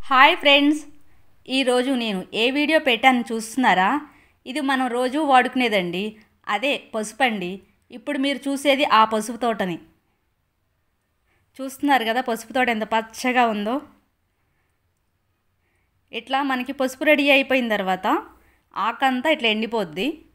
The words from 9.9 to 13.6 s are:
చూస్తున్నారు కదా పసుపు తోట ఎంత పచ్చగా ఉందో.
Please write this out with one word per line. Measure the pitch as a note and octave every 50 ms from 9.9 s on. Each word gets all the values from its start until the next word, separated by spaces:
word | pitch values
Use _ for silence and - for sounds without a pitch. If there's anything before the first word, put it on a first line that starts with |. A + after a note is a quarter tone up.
| _ _ _ _ _ _ _ _ _ _ _ _ _ _ _ _ _ _ _ _ _ _ _ _ _ _ _ _ _ _ _ _ _ -
చూస్తున్నారు | C4 C4+ C4 - - C#4+ C#4 C4 A3+ A3
కదా | A3+ B3 B3+ B3+
పసుపు | A3+ A3+ - - - C4
తోట | B3+ A#3+ A#3
ఎంత | A3 A3 G#3+ A3+
పచ్చగా | A3 A3 A3 - - - B3+ B3 B3+ B3 A#3 G#3+
ఉందో. | G#3